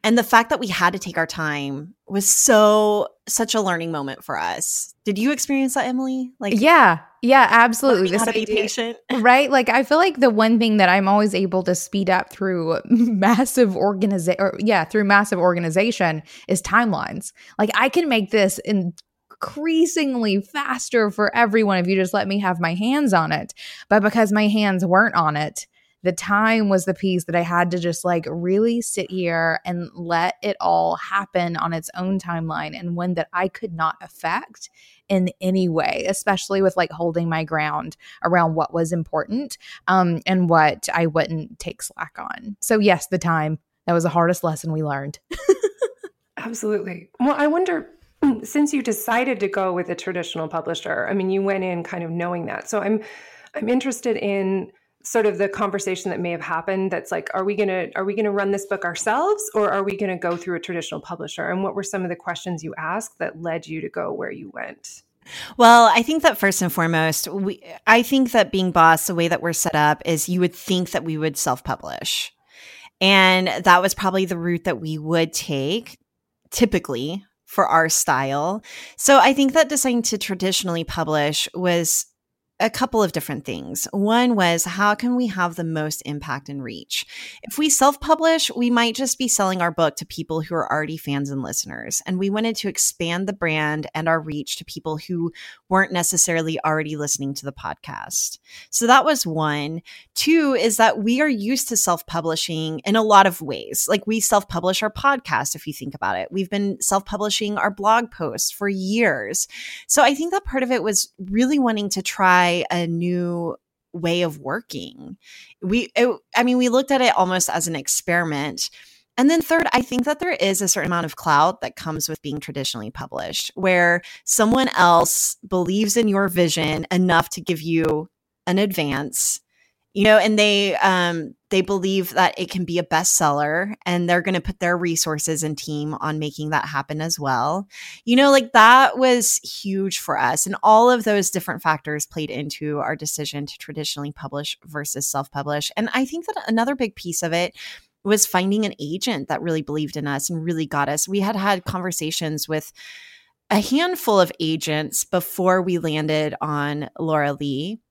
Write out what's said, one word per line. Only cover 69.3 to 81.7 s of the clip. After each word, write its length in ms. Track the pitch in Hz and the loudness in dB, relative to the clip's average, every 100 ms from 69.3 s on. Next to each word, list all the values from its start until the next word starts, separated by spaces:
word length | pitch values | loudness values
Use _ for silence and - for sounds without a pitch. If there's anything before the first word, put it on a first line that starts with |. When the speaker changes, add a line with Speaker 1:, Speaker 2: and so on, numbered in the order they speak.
| 170 | 0
Speaker 1:
we're 120 | 170 | -2
set 220 | 160 185 151 | -2 -2 2
up 260 | 151 151 - | 2 2 -2
is 240 | 160 - | -2 -2
you 100 | 180 | 0
would 140 | 180 | 0
think 380 | - - 185 180 | -2 -4 -2 0
that 120 | - | -4
we 140 | 160 156 | -4 -2
would 200 | 156 143 | -4 -2
self-publish. 920 | - 127 - 123 76 65 - - - _ _ - - - - _ | -4 -4 -4 -8 -8 -8 -6 -6 -6 _ _ -20 -20 -20 -20 _
And 460 | 190 196 185 185 185 | 4 6 6 4 2
that 340 | 131 180 180 | 0 6 6
was 120 | 185 - | 6 0
probably 300 | 190 190 185 | -2 0 -2
the 120 | 175 | -2
route 280 | 170 170 180 | -2 -2 -2
that 140 | 120 | -4
we 180 | 160 156 | -6 -8
would 360 | 156 170 165 | 0 0 0
take 640 | - - 143 135 208 226 - _ _ _ _ _ | -4 -4 -4 -2 -4 -8 -20 _ _ _ _ _
typically 760 | - 233 196 - 120 139 190 _ _ _ | 0 2 2 -2 -6 -6 -8 _ _ _
for 220 | - 190 | 0 4
our 220 | 165 160 | 4 4
style. 720 | - - 131 135 139 160 208 - - - - | 0 0 0 0 -2 -2 -4 -10 -20 -20 -4
So 220 | - 269 | 6 8
I 140 | 226 | 8
think 200 | 277 277 | 4 2
that 160 | 294 277 | 4 2
deciding 340 | 285 262 240 | 0 0 0
to 140 | 226 208 | -2 -4
traditionally 640 | - 185 190 190 190 170 | -6 -4 -2 -2 -2 -4
publish 640 | 165 - 156 151 147 151 - - | -6 -4 0 0 0 -2 -6 -2
was 500 | 180 | 0